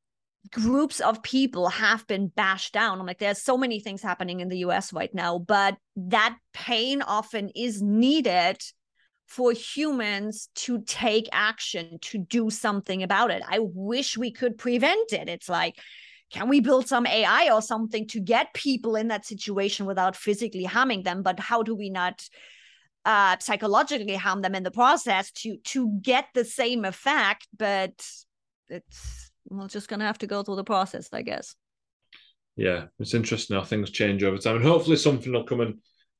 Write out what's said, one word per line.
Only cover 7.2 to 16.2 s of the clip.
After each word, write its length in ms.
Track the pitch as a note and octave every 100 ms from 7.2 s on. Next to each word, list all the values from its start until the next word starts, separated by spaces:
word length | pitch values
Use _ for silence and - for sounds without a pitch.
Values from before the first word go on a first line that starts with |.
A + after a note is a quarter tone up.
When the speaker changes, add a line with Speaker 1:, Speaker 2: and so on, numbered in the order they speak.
| G#3+ A3 G3+ -
Speaker 1:
is 260 | A#3+ G3+
needed 760 | G3+ A3 B3+ D#4 A3+ F3+ F3 - - - _ _ _ _ _
for 240 | - B3
humans 960 | A#3 - C#4+ D4+ C4 G#3 G3 G#3 G#3+ - -
to 260 | - A#3
take 440 | G#3 - A#3 G#3+ A3
action, 680 | F3+ G#3+ A3 - F3+ E3 E3
to 160 | - G#3
do 320 | E3+ A#3 A3
something 540 | G#3+ A3 G3+ G3 F#3+
about 280 | F#3 G3 A#3
it. 120 | B2+ -
I 120 | G#3
wish 580 | G#3 F3+ G3 B3 C4+ A3
we 140 | B3+
could 260 | B3 B3 A3+
prevent 540 | B3 A#3+ C#4+ G#4+ A4
it. 160 | F#3+ E3
It's 220 | E3+ -
like, 260 | E3+ E3+ - - - - -